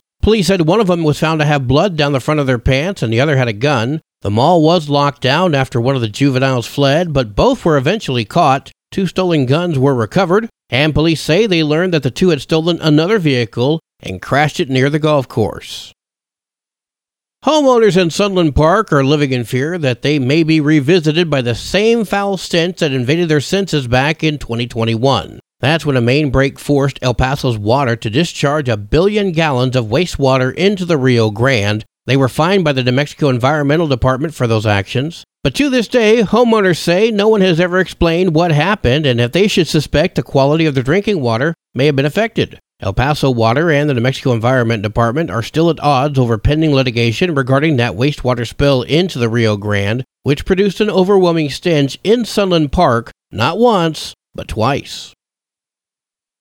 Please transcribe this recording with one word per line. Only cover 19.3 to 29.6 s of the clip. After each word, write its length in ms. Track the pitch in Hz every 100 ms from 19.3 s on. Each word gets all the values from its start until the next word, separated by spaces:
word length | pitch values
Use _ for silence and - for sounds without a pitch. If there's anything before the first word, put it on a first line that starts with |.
in 100 | 127
fear 340 | 113 127 151 180
that 260 | 135 120
they 160 | 139 151
may 240 | 127 160
be 180 | 156 160
revisited 680 | 147 156 131 180 151 156 170
by 120 | 139
the 140 | 120 113
same 500 | - 185 226 233 202
foul 320 | 202 202 190
stench 400 | - 170 175 180
that 140 | 156
invaded 340 | 135 120 165 170
their 140 | 151
senses 460 | - 190 196 151 123
back 360 | 127 143 165
in 140 | 156 147
twenty 300 | - 117 120
twenty-one. 760 | 117 113 113 135 113 - - _ _
That's 260 | 127 160 151
when 120 | 131
a 40 |
main 280 | 117 143 147
break 300 | 131 139 -
forced 400 | - 143 139 -
El 120 | 127
Paso's 440 | 113 131 139 131 110
water 380 | 101 135 127 117
to 140 | 110
discharge 600 | 117 170 - 143 156 123
a 80 | 104
billion 540 | 104 143 196 208 196
gallons 440 | 160 160 127